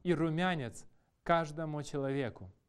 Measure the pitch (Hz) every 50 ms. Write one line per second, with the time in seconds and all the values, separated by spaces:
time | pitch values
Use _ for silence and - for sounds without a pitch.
0 | - 175 170 151 160 165 156 160 180 185 180 160 131 113 107 - - - - -
1 | _ _ _ _ - - 170 165 165 151 147 165 165 156 151 147 143 - - 147
2 | 135 135 135 139 135 113 98 - 95 90 - _ _